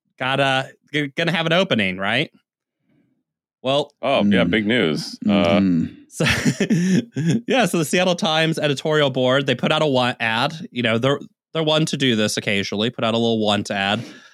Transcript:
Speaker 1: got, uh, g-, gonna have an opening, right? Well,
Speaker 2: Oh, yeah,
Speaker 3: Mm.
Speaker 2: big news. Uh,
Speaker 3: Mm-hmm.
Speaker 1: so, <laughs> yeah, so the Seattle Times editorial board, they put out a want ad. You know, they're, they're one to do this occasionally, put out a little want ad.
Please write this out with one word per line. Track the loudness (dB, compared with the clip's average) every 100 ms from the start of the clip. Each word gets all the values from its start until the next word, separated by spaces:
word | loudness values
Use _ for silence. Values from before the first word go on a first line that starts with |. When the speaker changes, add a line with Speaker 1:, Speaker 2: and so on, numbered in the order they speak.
| _ -8
Speaker 1:
got, | -4 0
uh, | 0 0 -4 -12 _
g-, | -6 -6 -4
gonna | -2
have | -2 0
an |
opening, | 0 2 0 -2 -2
right? | -2 -2 -4 _ _ _ _ _ _ _ _ _ _ _ _ _
Well, | -2 -2 -2 _
Speaker 2:
Oh, | -2 2 2
yeah, | 2
Speaker 3:
Mm. | 2
Speaker 2:
big | 0 0
news. | 0 0 -2 -6 -6 0
Uh, | 2 4 4
Speaker 3:
Mm-hmm. | 4 2 -2 -6 -12
Speaker 1:
so, | -2 0 0 0 0 0 2 2 0 0 -2 0 0 0
<laughs> |
yeah, | 0 2
so | 0
the | 0
Seattle | 0 0 0
Times | 0 0 0 0
editorial | -2 -2 0 2 2
board, | 2 2 2 0
they | -2
put | 0
out | 0
a | 2
want | 2 0 -2
ad. | -2 0 -2 -4 -6
You | -2
know, | 0 0
they're, | 0 -2 -6 _ _
they're | -4
one | 0 2 0
to | 0
do | 0 2
this | 0 -2
occasionally, | -2 -2 -2 -4 -4
put | -2 -2
out |
a | 0
little | 0 0
want | 0 0 -2
ad. | -2 0 -2 -4 -16 -20